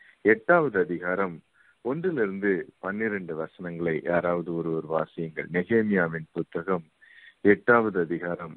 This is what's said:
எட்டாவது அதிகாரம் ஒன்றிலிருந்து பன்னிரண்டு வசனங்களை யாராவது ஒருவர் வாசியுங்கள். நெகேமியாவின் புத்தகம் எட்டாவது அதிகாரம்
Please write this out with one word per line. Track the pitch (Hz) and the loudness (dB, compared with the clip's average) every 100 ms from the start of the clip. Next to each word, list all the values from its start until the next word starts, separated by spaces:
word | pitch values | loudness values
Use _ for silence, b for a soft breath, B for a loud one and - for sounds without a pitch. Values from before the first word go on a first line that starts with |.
| b b 104 | b b 2
எட்டாவது | 113 - 175 147 98 | 2 4 4 4 2
அதிகாரம் | 87 85 87 92 95 82 _ _ b b 117 | 0 -2 -2 -2 -2 -6 _ _ b b -6
ஒன்றிலிருந்து | 156 180 151 101 98 101 87 - - | -4 -2 0 -2 0 0 0 -2 -8
பன்னிரண்டு | 92 104 113 101 85 80 | -6 -4 -2 -4 -6 -8
வசனங்களை | 78 - 90 85 85 78 | -8 -10 -10 -4 -2 -2
யாராவது | 82 87 87 87 85 82 | 0 0 0 -2 -2 -4
ஒருவர் | 82 80 78 | -4 -4 -2
வாசியுங்கள். | 80 78 - 80 78 69 | -4 -4 -6 -8 -8 -4
நெகேமியாவின் | 85 90 117 107 95 85 80 80 | -4 0 2 2 2 2 -2 -8
புத்தகம் | 85 80 85 87 90 80 _ B B B B | -8 -6 -6 -2 -4 -4 _ B B B B
எட்டாவது | 101 98 - 120 110 95 | 4 4 6 4 4 0
அதிகாரம் | 82 85 87 87 85 | -2 -2 -4 -6 -8